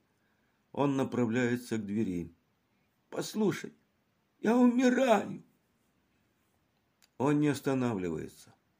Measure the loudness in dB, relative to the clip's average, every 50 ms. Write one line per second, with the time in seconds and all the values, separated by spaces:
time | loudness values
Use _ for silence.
0 | _ _ _ _ _ _ _ _ _ _ _ _ _ _ -4 -2 0 0 0 0
1 | -2 -2 0 -2 0 0 0 0 0 0 0 -2 -4 -6 -6 -6 -4 -4 -4 -2
2 | -2 -2 -4 -6 -6 -8 -14 _ _ _ _ _ _ _ _ _ _ _ _ _
3 | _ _ -10 -8 -8 -6 -4 -2 -2 -2 -2 -4 -10 -14 -18 _ _ _ _ _
4 | _ _ _ _ _ _ _ _ 0 2 4 6 4 4 4 4 4 4 4 4
5 | 4 4 4 2 2 -4 -10 -12 -14 _ _ _ _ _ _ _ _ _ _ _
6 | _ _ _ _ _ _ _ _ _ _ _ _ _ _ _ _ _ _ _ _
7 | _ _ _ -2 0 0 2 2 2 2 0 0 -2 -2 0 0 0 0 -2 -2
8 | -4 -4 -4 -6 -8 -12 -16 -20 -20 -20 -20 _ _ _ _